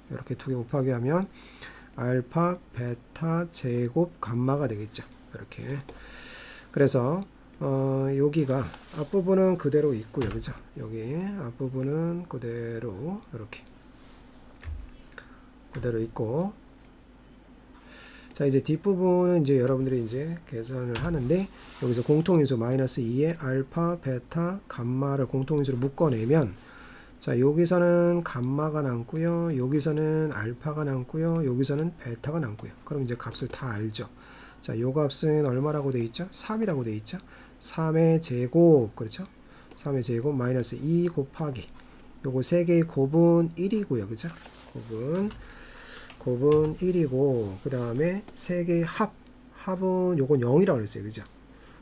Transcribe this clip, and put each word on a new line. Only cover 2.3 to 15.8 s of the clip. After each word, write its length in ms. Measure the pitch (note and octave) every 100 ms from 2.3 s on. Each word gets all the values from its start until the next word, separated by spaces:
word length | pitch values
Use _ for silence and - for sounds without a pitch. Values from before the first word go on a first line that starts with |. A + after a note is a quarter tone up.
| E3 F3 F3+ -
베타, 760 | A#2+ B2 A#2+ - - E3 E3 E3+
제곱, 680 | - C3 A#2+ A#2+ B2 F3 -
감마가 480 | A2 A#2 B2+ C#3+ C#3
되겠죠. 360 | G#2+ G#2+ - - - -
이렇게. 300 | A2+ A2 - A2+ C#3 C3+ - - - - - - - -
그래서, 520 | - C#3 C3+ A#2+ E3+ G3 - - -
어, 500 | D3 C3+ C3+ C3+ C3+ C#3
여기가 480 | C#3+ D3+ C#3 C3 F2 - - -
앞부분은 600 | D3+ G3+ F3+ F#3+ F#3+ F3+
그대로 360 | D3 D3 D3
있고요. 340 | A#2 A2 - A#2
그죠? 240 | A2+ A2+ A#2+ - -
여기 380 | A#2 A2+ A2 D3+
앞부분은 1120 | F#3+ G3+ B2 B2 C3 C3 C3 D3+ E3 E3+ F3
그대로 920 | C3+ A#2 A#2 A#2 A#2 A#2 F#2+ C#3+ G3+ -
이렇게 320 | A#2+ G#2 - - - - - - - - - - - - - - - - - - - - - -
그대로 280 | -